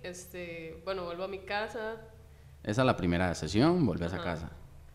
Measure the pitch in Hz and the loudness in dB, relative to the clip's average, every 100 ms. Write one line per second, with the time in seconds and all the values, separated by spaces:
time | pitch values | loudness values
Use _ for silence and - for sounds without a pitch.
0 | 185 180 - 180 175 165 160 170 180 190 | -10 -10 -10 -8 -8 -8 -10 -8 -4 -4
1 | 175 170 190 190 185 202 220 233 220 226 | -4 -4 -4 -6 -4 -2 -2 -4 -6 -8
2 | - - - - - - - 107 131 104 | -12 -18 -20 -20 -20 -8 -2 4 4 4
3 | 87 85 90 82 80 101 156 180 123 82 | 4 4 2 0 0 4 6 6 4 2
4 | 85 90 87 80 101 - - - - | 0 -2 -4 -4 -6 -12 -16 -18 -18